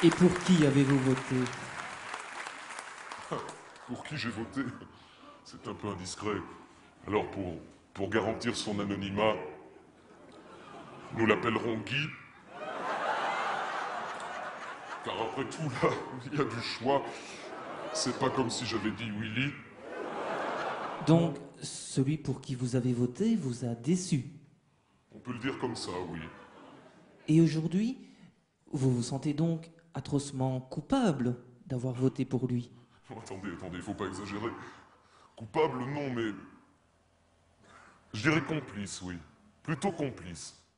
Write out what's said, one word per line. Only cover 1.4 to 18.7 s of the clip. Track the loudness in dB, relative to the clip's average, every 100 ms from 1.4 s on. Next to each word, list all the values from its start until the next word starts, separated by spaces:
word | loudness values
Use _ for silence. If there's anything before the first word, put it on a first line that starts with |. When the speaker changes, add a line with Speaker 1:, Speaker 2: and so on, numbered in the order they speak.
| 0 -2 -10 -10 -10 -10 -10 -10 -10 -10 -10 -10 -12 -12 -12 -14 -12 -12 -6
Speaker 2:
<laughs> | -6 -6 -12 -16 -18 -10
Pour | -10
qui | -6 -4
j'ai | -4
voté ? | -4 -4 -4 -4 -6 -14 -18 -20 -20 -20 -20
C'est | -18 -12 -8
un |
peu | -6 -4
indiscret. | -4 -8 -4 -2 -2 -4 -14 -20 -20 -20 -16 0
Alors, | 2 2
pour, | -4 -4 -6 -12 -20 -18
pour | -4 2
garantir | 4 2 0 -2 -2
son | -2 -2
anonymat, | 0 0 -2 4 4 4 -2 -12 -18 -20 -20 -20 -20 -20 -20 -20 -20 -20 -18 -16 -16 -16 -8 2
nous | 6
l'appellerons | 6 4 2 0 -2
Guy. | -2 -2 -2 -6 -16 -20 -18 -10 -8 -6 -4 -2 -2 0 0 -2 -2 -2 -4 -4 -4 -6 -6 -8 -8 -8 -8 -10 -10 -12 -10 -8 -6
Car | -4
après | -2 -2 -6
tout, | -4 -4 2
là, | 2 2 -4
<laughs> | -8 -4
il | 0
y |
a |
du | 0 0
choix. | -4 -2 4 4 2 -8 -10 -12 -10 -10 -10 -10 -6
C'est | -2 0 2
pas | 2
comme | 2 0
si | 0
j'avais | -2